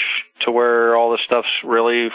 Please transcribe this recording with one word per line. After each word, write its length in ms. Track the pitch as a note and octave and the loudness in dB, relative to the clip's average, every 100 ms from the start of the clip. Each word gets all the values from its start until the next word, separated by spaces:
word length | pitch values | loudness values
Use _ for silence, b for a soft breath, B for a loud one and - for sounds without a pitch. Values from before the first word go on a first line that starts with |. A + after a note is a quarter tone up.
| - - - _ | -2 -6 -10 _
to 100 | - | -2
where 440 | A#2+ A#2+ A#2 A#2 A#2 | 0 2 2 2 2
all 160 | A#2 | 2
the 80 | A#2 - | 0 0
stuff's 220 | A#2+ A#2 - | -2 0 -4
really 460 | - A#2 A#2 A#2+ A#2 | -2 0 2 0 -2